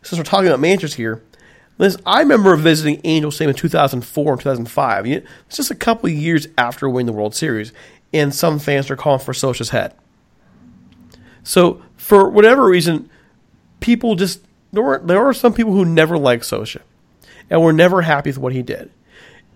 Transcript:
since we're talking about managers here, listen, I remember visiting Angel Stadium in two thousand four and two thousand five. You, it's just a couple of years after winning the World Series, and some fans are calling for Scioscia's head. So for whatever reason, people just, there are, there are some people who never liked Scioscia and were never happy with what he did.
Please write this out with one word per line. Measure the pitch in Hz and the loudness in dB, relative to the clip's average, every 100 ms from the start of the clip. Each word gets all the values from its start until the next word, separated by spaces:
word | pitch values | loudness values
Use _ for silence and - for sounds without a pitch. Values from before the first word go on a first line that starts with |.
since | - 170 | -8 -8
we're | |
talking | 147 196 185 | 0 2 2
about | 131 | 2
managers | 160 190 156 | 2 0 -2
here, | - 113 110 _ _ _ _ _ - | -8 -8 -8 _ _ _ _ _ -2
listen, | 196 185 - | -2 -2 -2
I | 220 | 0
remember | 294 247 196 160 | 4 4 4 4
visiting | 156 156 151 147 | 4 2 0 -4
Angel | 170 160 151 | -2 -2 -2
Stadium | - 156 | -2 -2
in | 139 | -2
two | 170 | -2
thousand | 165 139 127 120 | 0 0 -2 -8
four | - 147 | -4 -2
and | 127 | -2
two | 143 | -4
thousand | 127 117 | -6 -6
five. | - 135 101 110 | -4 -2 -2 -4
You, | 147 - - _ | -6 -8 -20 _
it's | - | -8
just | 269 | -8
a | - | -4
couple | - 226 - | -4 -2 -4
of | 151 | -4
years | 160 160 151 - | -2 -2 -2 -4
after | 120 - 139 | -4 -4 -4
winning | 127 120 | -4 -4
the | |
World | 107 107 - | -4 -6 -4
Series, | 156 113 107 - - _ _ | -6 -6 -8 -16 -20 _ _
and | 156 143 | -2 -2
some | 135 170 151 | -2 -2 -2
fans | 147 139 135 | -2 -2 -2
are | 135 | -4
calling | 147 135 | -2 -2
for | 131 | -4
Scioscia's | 127 139 120 120 | -6 -4 -4 -4
head. | 117 98 - _ _ _ _ _ _ - - _ _ - - _ _ | -4 -6 -10 _ _ _ _ _ _ -20 -20 _ _ -20 -20 _ _
So | - 185 175 - - _ | -2 2 2 0 -12 _
for | - 202 190 | 4 6 6
whatever | 208 220 269 | 6 6 6
reason, | 226 180 165 160 - _ _ _ _ _ _ _ | 4 2 0 -4 -6 _ _ _ _ _ _ _
people | - 233 240 180 | -2 0 0 -2
just, | 190 - _ _ _ | -2 -6 _ _ _
there | 196 262 | -2 -2
are, | 269 | -2
there | 170 185 269 | 0 2 2
are | |
some | - 240 | 2 0
people | 226 226 | 2 0
who | 196 | 0
never | 175 160 156 170 | 2 2 2 2
liked | 135 120 - | 0 0 -4
Scioscia | 107 107 - - _ _ _ _ - _ | -8 -8 -14 -20 _ _ _ _ -20 _
and | 165 | 2
were | 165 | 4
never | 156 180 185 | 4 4 2
happy | 165 143 147 | 0 -2 -4
with | 135 | -6
what | 127 | -6
he | 127 | -6
did. | 123 - - _ _ - - - _ | -8 -10 -14 _ _ -20 -20 -20 _